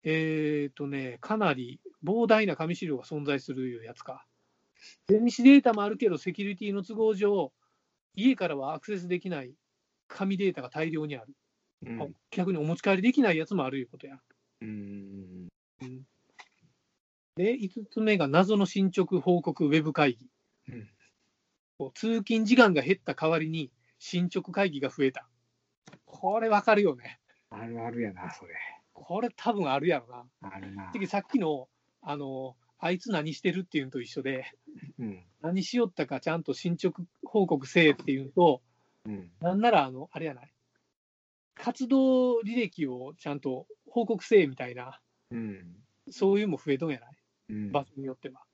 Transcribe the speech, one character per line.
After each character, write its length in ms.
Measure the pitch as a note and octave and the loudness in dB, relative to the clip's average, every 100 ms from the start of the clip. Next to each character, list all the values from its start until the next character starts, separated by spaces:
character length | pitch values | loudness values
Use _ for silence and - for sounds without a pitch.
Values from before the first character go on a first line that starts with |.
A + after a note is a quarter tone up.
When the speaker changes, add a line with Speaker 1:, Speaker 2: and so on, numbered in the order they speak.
Speaker 1:
え 640 | D#3+ D#3+ D#3+ D#3 D3+ D3+ C#3+ | -2 -2 0 -2 -2 -2 -4
ー 60 | - | -6
と 80 | C#3+ | -8
ね、 320 | C#3 C3 A#2+ | -6 -8 -10
か 160 | - A3 | -4 0
な 160 | F#3+ | 2
り 280 | C3 B2 C3+ - _ | 0 -4 -14 -20 _
膨 240 | D3 A3 A3 | -2 0 4
大 180 | G#3+ G#3 | 4 4
な 100 | D3+ | -2
紙 200 | D#3+ F3 | -4 -4
資 100 | F3 | -4
料 120 | C3 | -6
が 60 | |
存 220 | - D#3 C#3+ | -6 -8 -4
在 140 | C#3 | -4
す 140 | - | -4
る 160 | C3 B2+ | -6 -6
い 100 | A#2+ | -8
う 40 | |
や 100 | A2+ | -14
つ 100 | - | -16
か。 220 | - - _ _ _ _ _ _ - - - | -16 -16 _ _ _ _ _ _ -20 -20 2
電 220 | G#3+ A#3+ | 4 4
子 140 | - | 6
デ 140 | B3 C#4 | 10 10
ー 40 | |
タ 120 | C4 | 8
も 100 | G#3 | 2
あ 60 | G#3 | -2
る 80 | G#3+ | 0
け 100 | A3 | 0
ど、 100 | D#3 | 0
セ 140 | - | -4
キ 120 | E3+ | -6
ュ 60 | G3+ | -6
リ 60 | F#3+ | -6
テ 100 | G#3 | -6
ィ 80 | |
の 100 | G3+ | -6
都 120 | F#3+ A3 | -6 -2
合 200 | A3 G3 | 0 2
上、 360 | G3+ G3+ C#3 _ _ _ _ _ _ - | 2 2 -2 _ _ _ _ _ _ 0
家 200 | A#3+ B3+ | 2 2
か 120 | F3 | -2
ら 80 | C#3+ | -4
は 180 | C3+ | -6
ア 60 | D#3+ | -8
ク 80 | - | -6
セ 100 | G3+ | -8
ス 100 | F3 | -4
で 120 | F3+ | -4
き 100 | F#3 | -4
な 120 | D#3 | -8
い 120 | B2+ C3+ _ _ _ _ _ | -8 -18 _ _ _ _ _
紙 300 | - G3 F#3+ | -6 -2 0
デ 140 | G3 | 0
ー 40 | E3 | -2
タ 60 | |
が 80 | B2 | -8
大 200 | D3+ D#3+ | -4 -4
量 140 | D#3 D3+ | -4 -6
に 120 | C3+ | -8
あ 80 | A2 | -14
る。 100 | - _ _ _ _ A2+ | -20 _ _ _ _ -12
Speaker 2:
う 60 | |
ん。 100 | A#2 | -10
Speaker 1:
あ、 60 | C#3+ - _ | -10 -12 _
逆 220 | - F3+ | -4 -2
に 60 | F3 | 0
お 40 | |
持 120 | D3+ E3+ | -2 -2
ち 40 | |
帰 160 | - F#3+ | 0 2
り 40 | |
で 100 | A3 | 4
き 100 | B3+ | 4
な 100 | A3+ | 4
い 60 | D#3+ | 2
や 80 | - | 0
つ 100 | G3 | -2
も 100 | C3 | -2
あ 40 | |
る 100 | C3+ | -4
い 40 | |
う 40 | B2 | -8
こ 100 | C#3 | -14
と 100 | C3+ | -20
や。 140 | C3+ _ _ _ _ | -20 _ _ _ _
Speaker 2:
う 40 | A2 | -12
ん。 840 | G#2+ G2+ G2+ G2 G2 F#2 F#2 F2+ _ _ _ | -10 -10 -12 -14 -16 -16 -16 -18 _ _ _
Speaker 1:
う 40 | B2+ | -16
ん。 180 | C3 C3+ _ _ - - _ _ _ _ _ _ _ _ - | -16 -20 _ _ -20 -20 _ _ _ _ _ _ _ _ -2
で、 180 | F#3+ | -2
五 320 | B3 G3 - G3+ | 0 -6 -8 -8
つ 140 | - | -2
目 180 | G#3+ G3+ | 2 2
が 100 | C#3+ | 4
謎 300 | D#3 F#3+ G#3 | 4 6 4
の 80 | F#3 | 2
進 260 | G3 F#3+ | 2 2
捗 280 | F#3 F3+ F#3 | 2 0 0
報 220 | - F3 | 2 2
告 240 | - D3+ D3+ | 2 0 2
ウ 40 | |
ェ 140 | D#3 | 4
ブ 80 | D#3 | 2
会 240 | D3 D3 A#2 | 2 2 2
議。 140 | B2 _ _ _ - | -12 _ _ _ -18
Speaker 2:
う 20 | |
ん。 180 | A#2+ G#2+ _ _ _ _ _ _ _ _ _ | -16 -18 _ _ _ _ _ _ _ _ _
Speaker 1:
こ 100 | C#3 | -12
う、 40 | |
通 240 | - A3 A3+ | -4 -2 -2
勤 260 | G3+ A3+ G#3+ | 0 0 4
時 100 | B3 | 8
間 180 | A3+ | 8
が 80 | D#3 | 8
減 140 | B2+ G3 | 2 -2
っ 20 | |
た 160 | - C#3 | -2 -2
代 140 | D#3+ | 2
わ 100 | D#3+ | 2
り 100 | D#3+ | 0
に 220 | D#3+ C#3 _ _ _ | -4 -6 _ _ _
進 320 | - F3 F3 | -6 -2 0
捗 220 | F#3+ F3+ | -2 -6
会 200 | F3+ G3 | 0 0
議 80 | C#3+ | 0
が 100 | C3 | -6
増 160 | - C3+ | 0 0
え 60 | |
た。 160 | B2+ - _ _ _ _ _ - - _ | 0 -18 _ _ _ _ _ -20 -20 _
こ 340 | - F#3 G#3+ | -6 -2 0
れ 100 | A3+ | 2
わ 120 | G#3 | 2
か 140 | G#3+ G#3 | 6 6
る 80 | |
よ 120 | G3+ B2 | 4 0
ね。 240 | - - _ _ _ | -10 -20 _ _ _
Speaker 2:
あ 160 | - D#3+ | -14 -10
る 160 | A#2 | -8
あ 100 | E3 | -8
る 100 | E3+ | -6
や 120 | G#2 | -6
な、 180 | F2+ F#2 | -8 -14
そ 140 | - - | -14 -16
れ。 100 | - - - _ | -16 -16 -18 _
Speaker 1:
こ 280 | - - F#3+ | -20 -8 -4
れ 80 | A#3+ - | -4 -4
多 180 | A3 | -4
分 160 | G#3 D#3 | -2 0
あ 80 | C#3 | 0
る 80 | D#3+ | 0
や 120 | D3 | 0
ろ 80 | A#2 | -4
な。 180 | B2 B2 _ | -20 -20 _
Speaker 2:
あ 180 | G3 G3 | -16 -14
る 160 | F#3+ C#3 | -14 -14
な。 140 | F#2+ | -10
Speaker 1:
次、 160 | C#4 C#4+ | -8 -4
さ 120 | - | -4
っ 40 | - | -2
き 80 | C4 | 0
の、 300 | E3 C#3+ B2+ _ _ _ | 0 -2 -8 _ _ _
あ 160 | E3+ D3 | -10 -8
の、 400 | C#3 C3 C3 - _ _ | -8 -8 -12 -16 _ _
あ 140 | E3+ | -4
い 80 | F3+ | -4
つ 120 | A#3+ | -2
何 220 | F3+ D#3 | -2 -2
し 60 | D3 | -2
て 120 | E3+ | -2
る 100 | E3+ | -2
っ 20 | |
て 140 | F#3 D#3 | -4 -4
い 40 | |
う 40 | C3 | -4
の 60 | |
と 100 | B2+ | -8
一 60 | A#2+ | -8
緒 140 | - | -8
で、 240 | C3 C3 C3 _ - D4+ C#3 - | -6 -6 -10 _ -20 -20 -18 -10
Speaker 2:
う 60 | A2+ | -10
ん。 200 | F#2 F2+ _ | -10 _ _
Speaker 1:
何 220 | D#3+ F#3 | -4 -4
し 140 | E3+ B3 | -2 0
よ 100 | A3+ | -2
っ 60 | |
た 140 | - C#3+ | -2 -6
か 120 | C3 | -4
ち 100 | - | -4
ゃ 80 | E3 | -4
ん 60 | |
と 100 | D3+ | -4
進 220 | C3+ F3+ E3+ | -4 -4 -2
捗 280 | F#3 - F3 _ | -2 -4 -14 _
報 240 | - G#3+ F#3 | -2 0 2
告 200 | C#3+ C3+ | 0 2
せ 200 | F#3+ D#3+ | 6 6
え 40 | |
っ 40 | C#3+ | 6
て 160 | - | -2
い 80 | C3+ | -4
う 60 | C3+ | -2
の 60 | |
と、 300 | - F3 C3 _ _ _ _ G#2+ | 4 6 4 _ _ _ _ -12
Speaker 2:
う 60 | |
ん。 200 | G2 F2 F2+ | -12 -14 _
Speaker 1:
な 140 | E3+ | -2
ん 80 | G3 | 2
な 100 | A#3 | 4
ら、 140 | G3 C3+ | 4 2
あ 60 | |
の、 180 | C3 D#3+ | -4 -12
あ 80 | E3 | -10
れ 60 | D#3+ | -10
や 80 | |
な 100 | B2+ | -10
い。 100 | - _ _ _ _ _ _ _ _ _ _ - | -20 _ _ _ _ _ _ _ _ _ _ -8
活 320 | - - B3 | -8 -6 2
動 520 | C4+ C4 B3+ B3+ A#3 | 4 6 4 4 2
履 180 | G#3+ A#3 | 0 -2
歴 300 | G#3+ - C#3+ | -2 -2 -6
を 260 | B2 C3 E3 | -6 -12 -12
ち 100 | D#3+ | -8
ゃ 80 | C#3+ | -6
ん 40 | |
と 260 | C3+ B2+ - - - | -4 -6 -10 -20 -6
報 160 | - A3+ | -2 -2
告 200 | A3 - | -4 6
せ 160 | G#3+ | 6
え 60 | D3+ | 6
み 100 | C3 | -2
た 100 | B2 | -12
い 80 | B2 | -10
な、 240 | B2 - _ _ _ | -16 -18 _ _ _
Speaker 2:
う 60 | A#2+ | -10
ん。 380 | A2 F#2+ F2 F#2 _ _ - | -8 -10 -18 -20 _ _ -20
Speaker 1:
そ 240 | - G3 | -2 0
う 60 | G3+ | 2
い 40 | |
う 40 | G#3 | 0
の 40 | |
も 60 | D3+ | -4
増 160 | D#3 | -2
え 40 | C3+ | -2
と 100 | D#3+ | -2
ん 20 | |
や 80 | C3 | -8
な 100 | A#2 | -12
い。 60 | D#3 _ _ - | -20 _ _ -12
Speaker 2:
う 40 | |
ん。 180 | G#2+ G#2 | -8 -4
Speaker 1:
場 120 | C#3+ | -4
所 100 | C3+ C#3 | -6 -12
に 80 | C3+ | -12
よ 80 | |
っ 40 | C3 | -12
て 120 | C3+ | -16
は。 120 | B2+ _ | -18 _